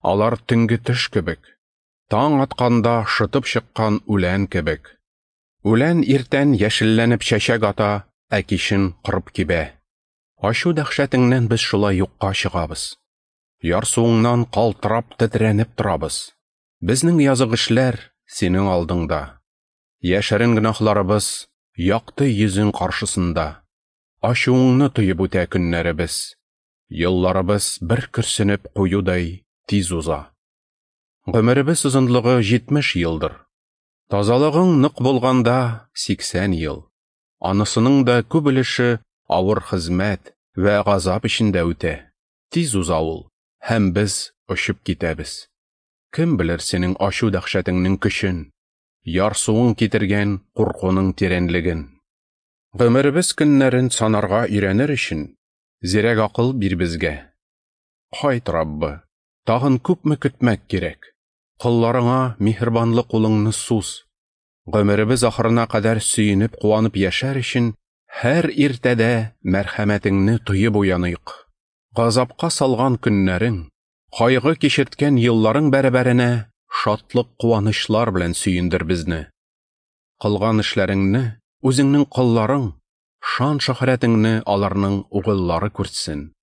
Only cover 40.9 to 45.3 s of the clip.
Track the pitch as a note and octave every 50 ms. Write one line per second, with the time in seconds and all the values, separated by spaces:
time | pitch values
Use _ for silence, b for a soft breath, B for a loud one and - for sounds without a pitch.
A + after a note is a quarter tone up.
40.9 | G2+ G2 E2 F#2 F2+ A2 - A2+ - - A#2 G#2+ F#2 F2+ E2+ F2 E2+ - - E2
41.9 | D#2 D2 - _ _ _ _ _ _ _ _ _ - E3+ E3+ D3 A2 G2 F2 F2
42.9 | F2 D#2+ D#2+ E2 E2 E2 - - _ _ _ _ _ _ - - A2+ A2+ G#2 F#2+
43.9 | F2 G2+ G#2 G2+ - - - - _ _ _ - - - - - G2 _ _ -
44.9 | F2 - E2+ E2 D#2+ D#2 D#2 -